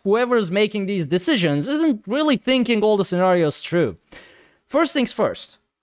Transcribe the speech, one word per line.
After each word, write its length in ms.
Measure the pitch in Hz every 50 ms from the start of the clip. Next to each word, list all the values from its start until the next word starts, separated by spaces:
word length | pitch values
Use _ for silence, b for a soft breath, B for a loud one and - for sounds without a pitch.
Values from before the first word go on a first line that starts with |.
| -
whoever's 460 | 196 208 233 254 240 247 233 208 165
making 360 | 180 202 214 214 214 208 196
these 200 | 185 202 190 160
decisions 640 | 131 165 185 - - 311 214 175 156 143 143 147 247
isn't 340 | 285 302 330 320 254 208 -
really 300 | 185 233 285 311 302 269
thinking 460 | 190 - 247 262 254 240 240 240 208 202
all 140 | 220 214
the 80 | 196 190
scenarios 560 | - 175 175 185 185 180 175 165 147 143 -
through. 360 | - - 165 175 160 110 85 - _ B B B B B B B B B B B B
First 260 | - - 285 330 277 -
things 200 | 285 240 - -
first, 460 | - 202 117 87 - - - - _ _ _ _ _